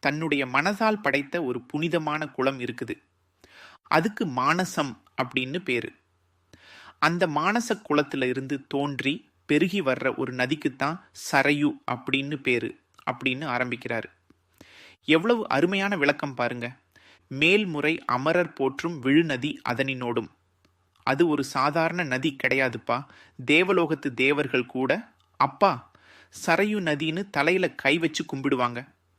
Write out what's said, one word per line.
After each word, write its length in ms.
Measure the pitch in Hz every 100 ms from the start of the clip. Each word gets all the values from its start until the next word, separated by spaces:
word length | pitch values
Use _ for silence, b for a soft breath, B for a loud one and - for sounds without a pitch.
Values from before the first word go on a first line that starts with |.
தன்னுடைய 460 | 143 151 160 143 131
மனதால் 540 | 131 175 202 220 208
படைத்த 440 | 143 139 139 175
ஒரு 160 | 135 123
புனிதமான 680 | 120 147 165 170 151 151 156
குளம் 320 | - 131 135
இருக்குது. 420 | 120 120 117 - _ _ _ _ B B B B
அதுக்கு 440 | _ 160 185 208 180
மானசம் 720 | 127 135 170 180 - 143 110 _ -
அப்படின்னு 360 | 127 131 127 175
பேரு. 340 | 180 120 - - _ _ _ _ _ B B B B -
அந்த 280 | 151 175 175
மானச 560 | 147 175 226 233 208 -
குளத்துல 360 | 147 143 139
இருந்து 420 | 127 127 135 139 -
தோன்றி 640 | 139 143 131 135 165 - _ -
பெருகி 360 | 147 185 196
வர்ற 320 | 135 127 131 -
ஒரு 180 | 127
நதிக்குத்தான் 680 | 127 127 151 143 127 139 175 b - -
சரையு 380 | 143 139 147 147 - -
அப்படின்னு 460 | 123 - 135 139 147
பேரு" 440 | 135 120 123 - _ _ -
அப்படின்னு 360 | 123 131 139 151
ஆரம்பிக்கிறாரு. 600 | 123 127 120 123 117 - _ _ _ _ B B B B B
எவ்வளவு 440 | - 160 208 240 -
அருமையான 480 | 135 175 196 196 196
விளக்கம் 380 | 143 143 147
பாருங்க. 420 | 123 120 120 120 127 _ b b b _
"மேல்முறை 760 | 135 160 202 196 151 147 165
அமரர் 480 | - 123 143 175 170
போற்றும் 500 | - 131 135 170 160
விழுநதி 580 | 127 147 165 131 151 - -
அதனினோடும்." 600 | 120 135 131 120 113 110 _ _ _ _ _ _ _ -
அது 220 | 135 170
ஒரு 160 | 143
சாதாரண 600 | 135 135 143 156 160 175
நதி 320 | 156 127 156 135
கிடையாதுப்பா. 720 | - 135 131 117 - 120 143 b b -
தேவலோகத்து 720 | 123 151 185 185 160 160 143
தேவர்கள் 520 | 120 131 147 139 131 123
கூட, 460 | 127 131 175 - _ _ -
"அப்பா, 560 | 143 - 196 127 - b b b b - -
சரையு 340 | 165 208 214
நதின்னு 500 | 170 147 160 165 202
தலையில 400 | 147 151 180 175
கை 280 | - 139 165
வச்சு 260 | 160 -
கும்பிடுவாங்க." 640 | 156 139 135 131 123 120 135 _ _